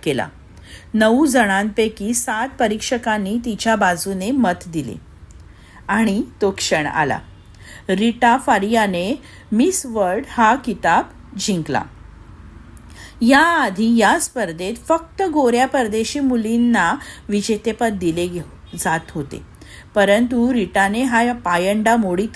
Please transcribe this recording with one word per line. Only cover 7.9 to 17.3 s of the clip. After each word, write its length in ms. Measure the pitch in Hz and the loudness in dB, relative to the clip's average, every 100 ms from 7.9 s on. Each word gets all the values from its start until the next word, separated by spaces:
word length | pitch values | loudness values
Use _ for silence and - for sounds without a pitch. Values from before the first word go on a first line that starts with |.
| 190 233 233 240 247 269 | 0 0 2 4 4 2
फारियाने 760 | 214 196 226 208 180 185 311 - - - | 2 2 2 2 0 -4 -6 -8 -20 -4
मिस 340 | 214 320 370 262 | 2 2 2 -2
वर्ल्ड 380 | 220 185 196 277 | -2 0 0 -4
हा 260 | - 220 | 2 2
किताब 500 | 247 - 185 175 180 240 - - 214 | 2 -2 -4 2 2 0 -8 -16 -8
जिंकला. 440 | - 185 151 123 - - - - - - - - - - - - - - | -4 -2 -2 -4 -6 -12 -20 -20 -20 -20 -20 -20 -20 -20 -20 -20 -20 -2
याआधी 760 | 233 269 330 330 247 185 226 233 | 4 6 6 2 0 0 2 4
या 220 | 202 330 | 4 4
स्पर्धेत 560 | - 254 190 165 185 233 - | 0 -2 -6 -6 -8 -6 -2
फक्त 340 | 320 330 - | -2 -2 -4
गोऱ्या 440 | 381 302 254 240 262 | -2 2 2 4 2
परदेशी 540 | 277 226 220 226 294 | 0 0 -2 -4 -2
मुलींना 760 | 269 247 214 233 240 226 170 254 - - | 0 0 0 2 2 2 2 0 -6 -16
विजेतेपद 640 | - | -4